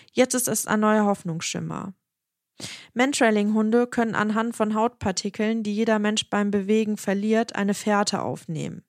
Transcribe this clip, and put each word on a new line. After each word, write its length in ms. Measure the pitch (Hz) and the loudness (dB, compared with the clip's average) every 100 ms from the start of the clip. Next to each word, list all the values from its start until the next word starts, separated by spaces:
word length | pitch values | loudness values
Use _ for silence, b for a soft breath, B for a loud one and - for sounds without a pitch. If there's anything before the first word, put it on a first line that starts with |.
| B | B
Jetzt 220 | - 254 | 0 2
ist 140 | 254 - | 0 -2
es 180 | 220 - | -4 -2
ein 140 | 214 | 2
neuer 260 | 214 214 208 | 4 4 2
Hoffnungsschimmer. 880 | 196 175 165 - 175 160 165 196 185 _ _ _ _ _ - B B B | 0 -4 -6 -6 -6 -6 -8 -10 -14 _ _ _ _ _ -18 B B B
Mantrailing-Hunde 920 | 233 262 285 233 214 208 214 214 240 240 | 0 0 4 4 4 2 2 4 2 2
können 280 | 240 226 | 0 0
anhand 400 | - 214 220 233 | 0 0 0 -2
von 200 | - 214 | -2 -2
Hautpartikeln, 880 | 214 233 - 208 180 202 - 214 226 | 2 0 0 -4 -4 -4 -2 -2 -2
die 120 | 208 | -2
jeder 240 | 208 226 214 | 0 2 2
Mensch 300 | 208 214 - | 2 -2 -2
beim 220 | 208 202 | -2 0
Bewegen 480 | 202 190 220 214 208 | 0 2 2 2 -2
verliert, 560 | - 196 214 220 233 | -2 -2 2 2 0
eine 180 | - 202 | -2 -2
Fährte 480 | 196 214 202 202 196 | 0 2 2 2 -2
aufnehmen. 640 | 110 143 - 151 - - | -4 -6 -8 -8 -8 -10